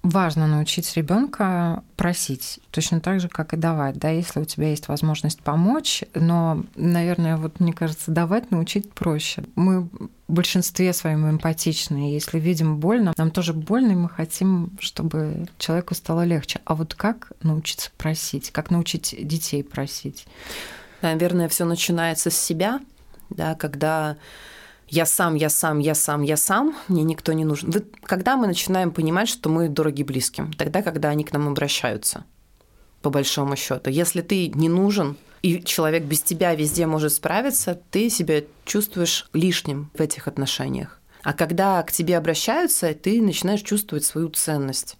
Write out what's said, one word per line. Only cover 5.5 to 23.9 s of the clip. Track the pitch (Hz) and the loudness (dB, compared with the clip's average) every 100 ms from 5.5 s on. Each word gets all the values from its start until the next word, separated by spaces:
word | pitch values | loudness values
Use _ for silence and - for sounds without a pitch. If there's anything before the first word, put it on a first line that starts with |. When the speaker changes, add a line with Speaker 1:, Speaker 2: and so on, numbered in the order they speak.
| 156 180 294 294 - - | 2 4 2 0 -4 -4
Speaker 1:
Но, | - 165 170 165 156 - - | 2 4 4 2 0 -4 -2
наверное, | 170 175 170 175 165 160 | 2 2 2 2 2 0
вот | 156 - | -2 0
мне | 170 | 0
кажется, | 160 165 156 - | 2 -2 -4 -2
давать | 165 170 208 240 | 0 2 0 2
научить | 175 170 202 202 | 0 0 -2 -4
проще. | - 170 151 - - - - | -4 0 0 -2 -6 -6 2
Мы | 185 185 | 4 4
в | 170 - - - - | 0 -8 -14 -14 -2
большинстве | 165 175 185 175 - 185 | 0 2 2 0 2 2
своем | 175 160 151 156 | 2 0 2 2
эмпатичны, | 156 160 160 - 156 - 143 143 | 2 0 0 0 -2 -2 -2 0
и | |
если | 147 - 165 | -2 -2 0
видим | 160 165 160 151 | 0 2 2 2
больно, | 165 240 196 160 | 2 4 2 2
нам | 160 | 0
тоже | 165 165 | 2 -2
больно, | 160 156 226 254 | -2 0 4 4
и | 180 | 4
мы | 170 | 2
хотим, | - 160 - 190 185 170 190 | -2 -4 0 2 2 0 -6
чтобы | - - 160 156 156 160 170 - | -8 -4 -2 0 -2 -4 -8 -8
человеку | - 165 175 | -2 -2 -2
стало | 170 - 165 175 | -6 -2 0 2
легче. | 165 - - - | 0 -2 -10 -4
А | |
вот | 160 160 | -2 -2
как | - 208 233 - - | -2 -2 -2 -8 -4
научиться | 160 156 160 - - _ | 0 0 -2 -8 -10 _
просить? | 156 156 - - - | -4 -2 -4 -6 -6
Как | - 156 | -6 0
научить | 170 165 165 - - | 0 0 -4 -6 -6
детей | 147 160 - 143 | -4 -4 -2 -4
просить? | 143 - 139 - 139 - - - - - - - - - | -4 -6 -6 -6 -10 -12 -20 -20 -16 -14 -14 -16 -20 -4
Speaker 2:
Наверное, | 175 160 175 175 170 | -2 0 2 2 0
все | - | 0
начинается | 170 170 - 175 165 160 170 | 0 0 0 0 0 0 -2
с | - | -2
себя, | - 160 196 269 277 - - - - | -2 0 0 -2 -8 -20 -20 -20 -14
да, | - 160 | -6 -4
когда | 170 151 139 156 | -4 -6 -2 0